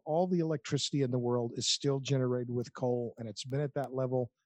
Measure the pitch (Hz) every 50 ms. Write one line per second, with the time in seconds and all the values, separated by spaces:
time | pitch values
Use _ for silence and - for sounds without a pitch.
0 | - 156 151 170 185 180 185 170 160 160 156 139 - - 147 135 - - - 143
1 | 135 123 127 123 120 120 123 120 117 117 123 131 - - - - - 143 139 135
2 | 127 123 139 131 127 123 123 123 123 123 120 123 117 - - - 131 123 123 120
3 | 120 113 - - 117 110 101 - - 123 131 143 147 131 - 143 131 120 131 131
4 | 131 127 131 127 120 - _ _ _